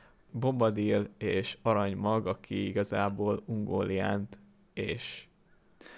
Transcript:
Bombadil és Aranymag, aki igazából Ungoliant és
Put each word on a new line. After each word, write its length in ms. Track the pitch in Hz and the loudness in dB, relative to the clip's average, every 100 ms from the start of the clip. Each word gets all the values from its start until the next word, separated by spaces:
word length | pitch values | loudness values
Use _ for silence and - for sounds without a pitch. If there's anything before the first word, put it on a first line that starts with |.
| - _ _ | -20 _ _
Bombadil 760 | 113 127 127 113 107 104 104 104 - | -2 0 4 2 4 2 2 0 -4
és 400 | 104 95 - - | 0 0 -2 -2
Aranymag, 680 | 117 104 98 98 101 110 101 | 2 2 2 0 0 2 0
aki 400 | 98 - 101 98 | -4 -4 -4 0
igazából 760 | 98 101 101 101 101 104 104 - | 0 0 0 0 0 0 0 -2
Ungoliant 960 | 107 101 98 98 95 101 101 101 - - _ _ | -4 -2 0 0 0 0 0 -4 -10 -20 _ _
és 520 | - 160 120 - - - _ _ _ _ _ - | -6 -4 -4 -8 -14 -18 _ _ _ _ _ -20